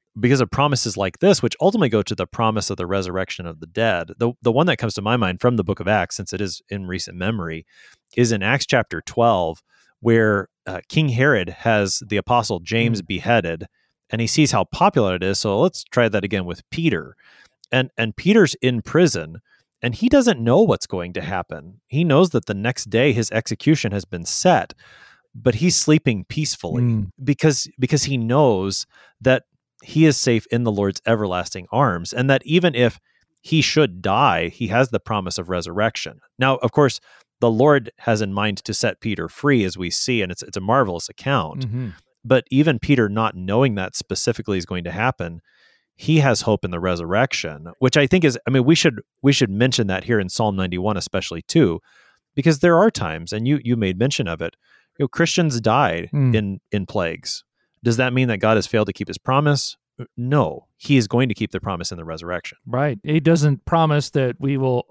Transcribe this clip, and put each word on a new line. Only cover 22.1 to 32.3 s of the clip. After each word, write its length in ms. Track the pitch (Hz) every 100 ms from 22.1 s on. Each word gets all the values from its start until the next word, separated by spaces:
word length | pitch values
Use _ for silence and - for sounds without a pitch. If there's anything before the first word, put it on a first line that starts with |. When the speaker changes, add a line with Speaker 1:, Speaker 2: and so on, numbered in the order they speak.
| 139 180
Speaker 1:
that 140 | 120 -
the 80 |
next 360 | 101 110 - 107
day 220 | 113 143
his 180 | 117 110
execution 600 | 113 - 107 - 156 110
has 120 | 98
been 220 | 87 87 85
set, 480 | - 185 147 - - _ - - _ _
but 200 | 117 117 110
he's 180 | 175 -
sleeping 500 | - 151 - 104 -
peacefully 540 | - 151 - 85 123
Speaker 2:
Mm. 280 | 123 110 98 -
Speaker 1:
because, 420 | 131 143 156 139 - -
because 260 | 127 147
he 140 | 139 135
knows 680 | 113 135 139 98 98 98 - _ _ _
that 220 | 131 127 - _ _ _
he 200 | - 156 160
is 100 | 135
safe 300 | - 113 -
in 100 | 117
the 60 | 117
Lord's 300 | 104 98 92 -
everlasting 600 | 113 104 90 87 95 87
arms, 400 | 113 135 90 87
and 160 | 123 135